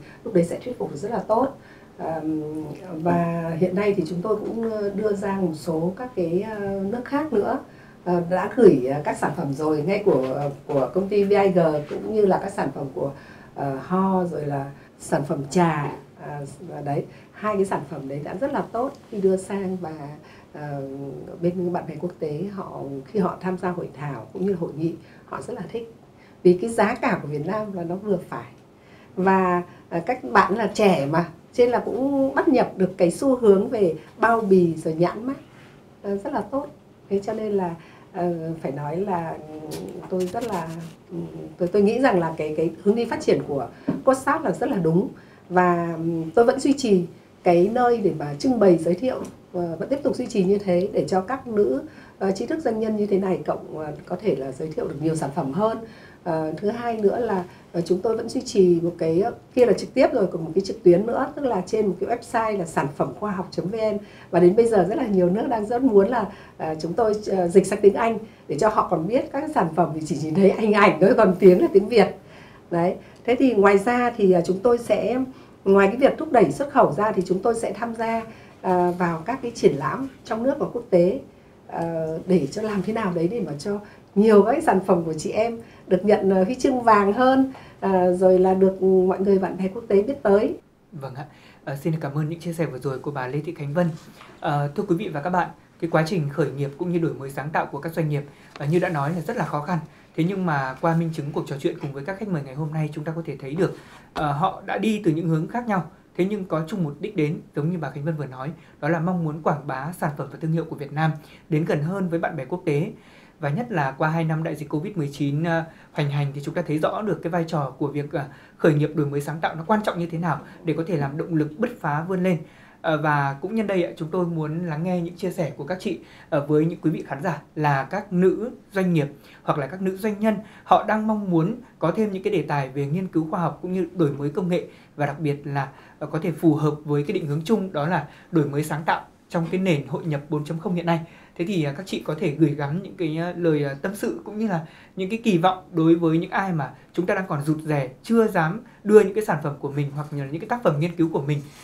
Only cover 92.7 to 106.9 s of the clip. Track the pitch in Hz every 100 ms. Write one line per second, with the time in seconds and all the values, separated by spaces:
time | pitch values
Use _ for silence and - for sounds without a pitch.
92.7 | 131 139 131 147 139 127 147 156 165 143
93.7 | 165 175 160 - - - - 165 147 143
94.7 | 208 196 170 196 147 180 180 165 - _
95.7 | - 165 160 160 190 139 - 135 135 139
96.7 | - 175 170 160 127 135 139 143 180 -
97.7 | 185 165 170 151 143 143 - - - 143
98.7 | 175 180 151 139 185 - 247 160 147 147
99.7 | 170 - - - - 170 196 180 143 131
100.7 | 131 170 165 165 160 143 165 - 139 165
101.7 | 165 143 135 165 196 208 160 135 135 156
102.7 | 156 147 151 156 160 160 143 135 160 165
103.7 | - - - - - 151 139 190 - -
104.7 | 202 214 214 170 156 175 160 151 233 240
105.7 | 190 - - _ - 190 208 185 160 160
106.7 | 208 151